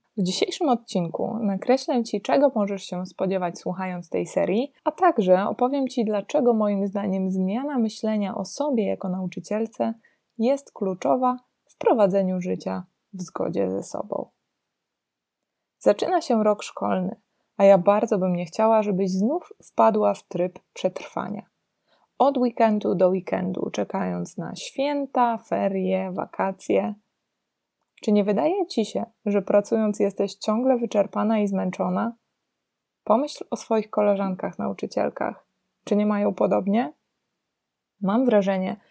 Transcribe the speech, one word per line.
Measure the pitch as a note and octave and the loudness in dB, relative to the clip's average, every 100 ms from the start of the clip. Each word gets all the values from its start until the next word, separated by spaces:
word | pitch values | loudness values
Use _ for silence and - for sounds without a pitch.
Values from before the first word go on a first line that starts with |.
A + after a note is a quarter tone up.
| _ - | _ -2
W | |
dzisiejszym | F3+ - - - D#4+ | -2 2 0 0 0
odcinku | A#3+ - F#3 E3+ - G3+ G#3 | 0 0 -4 -4 -4 -6 -2
nakreślę | G#3+ F#3+ - C4 - B3+ | -2 -2 0 0 2 -2
Ci, | A#3 B3+ | -2 -4
czego | - C#4 C#4 A3+ | 0 2 4 2
możesz | G3+ G3 | -2 -4
się | - F3+ F#3 | -8 -8 -8
spodziewać, | - F#3+ F#3+ F3+ - | -4 -2 -2 -4 -6
słuchając | - F3+ F#3 F3+ F3 | -8 -6 -6 -8 -6
tej | F3 E3+ | -6 -2
serii, | - E3+ G3+ C#4 - | -2 0 0 -2 -4
a | - | -6
także | - F#4 C#4 F#3 F#3 G3+ | 2 2 4 4 4 4
opowiem | A#3 B3 C#4 C4 | 0 0 0 -2
Ci, | - A3 | -2 -2
dlaczego | G#3 G3+ - A#3+ | -2 0 2 4
moim | A3 G#3 G3+ G3+ | 2 2 0 -2
zdaniem | G3+ G3+ F#3+ F#3+ | -4 -2 -2 -2
zmiana | F#3+ F#3 G#3+ C#4+ C#4 | -2 -2 -2 -2 0
myślenia | A3 - A3 G#3+ G3 - | -2 -2 -2 -2 -2 -4
o | F#3+ | -8
sobie | - D4 B3 F#3+ | -4 -2 0 0
jako | F#3+ G3 | -2 -4
nauczycielce | F#3 F#3 F#3 - G#3+ A3+ - A3+ A3+ _ _ _ - | -4 -6 -8 -6 -4 -4 -4 -4 -4 _ _ _ -2
jest | A3+ C#4 - | 0 0 -4
kluczowa | - G3 F#3 C4 C4 B3+ B3+ - _ _ | -6 -6 -2 0 2 2 -2 -8 _ _
w | - | -2
prowadzeniu | A#4 C4+ G3+ G3 F#3 F#3 | 2 4 4 4 0 -2
życia | F3+ F#3 F#3+ F#3 F3+ _ _ | -2 -4 -4 -8 -8 _ _
w | F#3+ | -12
zgodzie | F3+ - F3 F3+ - | -10 -4 -4 -2 -2
ze | G3 | -2
sobą. | - - G#3 - - _ _ _ _ _ _ _ _ _ _ _ _ _ _ _ | -6 -8 -6 -6 -8 _ _ _ _ _ _ _ _ _ _ _ _ _ _ _
Zaczyna | G#3+ G#3 - F4+ | 2 2 2 0
się | - A3+ | 2 2
rok | G#3+ G#3 | 2 0
szkolny, | - - G#3 F#3+ F#3 - _ _ _ - | -4 -6 -2 -2 -2 -6 _ _ _ 4
a | |
ja | G3 G3 | 8 8
bardzo | F3 G#3 A3 G#3 | 8 4 2 2
bym | F#3 F3 | 2 0
nie | F3 | -4
chciała, | - A3 A3+ | 0 4 4
żebyś | G#3 F#3 G3 | 2 0 0
znów | F#3 G#3+ E4 - - | 2 0 0 -6 -20
wpadła | - - A3 G#3 G3+ | -10 4 4 4 2
w | G3 | 0
tryb | - F3 F3+ - _ | -6 -4 -4 -4 _
przetrwania. | - F#3+ F#3 - - - - - _ _ _ _ _ _ _ | -4 -4 -4 -8 -8 -8 -10 -12 _ _ _ _ _ _ _
Od | C4 C4+ | 2 4
weekendu | B3 - A3+ G#3+ G#3+ F#3+ | 0 2 2 2 0 2
do | F#3 | 4
weekendu, | F#3 F#3 F#3 F#3 F#3 - | 2 -2 -4 -4 -4 -6
czekając | - G3 - F#3 F3+ F3 - | -4 -6 -4 -4 -4 -6 -8
na | E3 - | -10 -10
święta, | - - C#4+ C#4+ C#4 - A#3+ A3+ | -10 -4 -2 -2 -2 0 0 0
ferie, | - G3 G3+ F#3+ F#3 F#3+ F#3+ | -4 -2 0 0 0 -2 -2
wakacje. | F#3 - - F#3+ F#3+ - G3+ G#3 G#3 _ _ _ _ _ _ _ _ _ _ | -6 -8 -2 -4 -4 0 0 0 -6 _ _ _ _ _ _ _ _ _ _
Czy | - | 2
nie | G#3 | 2
wydaje | G3+ G#3 D4+ G4 F4+ | 4 2 2 0 -2
Ci | - G#3 | -2 -2
się, | G3 G3+ _ G#3 | -2 -6 _ -2
że | G3+ | 0
pracując | F#3 G3+ G3+ A3+ G#3+ G3+ | 4 2 4 0 0 0
jesteś | G3 - G3+ - | -2 0 -4 -2
ciągle | - G#3+ C4 B3+ | -2 0 2 2
wyczerpana | A#3 G#3 G3+ G#3 G#3 A3 | 2 0 0 0 0 2
i | G#3 | 0
zmęczona? | F#3+ F#3 F#3 F#3 F#3 A3+ A#3 _ _ _ _ _ _ _ _ | 0 -2 -2 -2 -2 -4 -6 _ _ _ _ _ _ _ _
Pomyśl | - D#3+ D4 - - | 0 0 0 -8 -10
o | A3+ | -10
swoich | - A3 G#3+ | -2 -2 -2
koleżankach | - G#3 G3 G3 F#3 - F3 | -2 0 0 -2 -6 -8 -6
nauczycielkach. | G3+ G3 G3+ - - - - G#3 _ _ _ _ | -8 -6 -6 -4 -4 -4 -8 -8 _ _ _ _
Czy | - G#3 | -2 0
nie | G#3 | 0
mają | G#3 G3+ | 0 -2
podobnie? | F#3+ G#3 G#3 G3 G#3 C#4 - _ _ _ _ _ _ _ _ _ _ | 0 2 2 0 0 -2 -8 _ _ _ _ _ _ _ _ _ _
Mam | F#3+ A3 C4 | -2 2 4
wrażenie, | G#3+ F#3+ F#3+ F#3 G3+ _ | 4 4 0 -2 -6 _